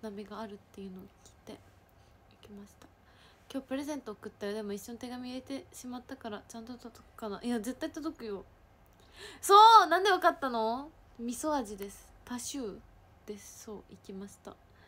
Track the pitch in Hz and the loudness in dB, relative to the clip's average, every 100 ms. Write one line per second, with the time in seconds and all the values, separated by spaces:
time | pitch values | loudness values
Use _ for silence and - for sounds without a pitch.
0 | 220 202 202 208 220 196 - - 196 185 | -12 -12 -12 -12 -12 -14 -18 -16 -14 -14
1 | 190 - - - - - - - - - | -18 -20 -20 -20 -18 -18 -20 -20 -20 -20
2 | - - - - - 202 202 - - - | -20 -20 -20 -20 -20 -18 -18 -20 -20 -20
3 | - - - - - 269 269 269 294 294 | -20 -20 -20 -20 -12 -10 -6 -6 -4 -8
4 | 226 202 214 - 208 208 208 202 - 233 | -8 -12 -12 -8 -6 -4 -6 -8 -10 -12
5 | 247 247 247 254 254 269 - - 247 247 | -10 -10 -10 -10 -8 -10 -10 -16 -12 -12
6 | 247 262 233 208 - 226 226 247 233 - | -12 -12 -10 -10 -12 -14 -14 -14 -16 -20
7 | - - 220 196 240 240 208 262 320 320 | -20 -12 -10 -6 -4 -4 -4 -6 -8 -6
8 | 302 320 226 196 - - - - - - | -8 -8 -8 -10 -12 -20 -20 -20 -20 -20
9 | - - 415 - - 403 453 453 349 339 | -20 -20 -18 -6 8 12 12 12 10 6
10 | 392 370 349 - 269 240 220 240 294 - | 4 4 4 2 0 -2 -2 -2 -6 -16
11 | - - 233 240 311 294 208 202 202 - | -20 -10 -8 -4 -2 -2 -2 -8 -10 -12
12 | - - - 247 - 285 226 - - - | -20 -20 -12 -10 -8 -8 -8 -10 -16 -20
13 | - - - 208 - - - 202 - 190 | -20 -18 -14 -14 -16 -18 -14 -16 -16 -20
14 | - 190 202 - - - - - | -16 -14 -14 -16 -20 -20 -20 -20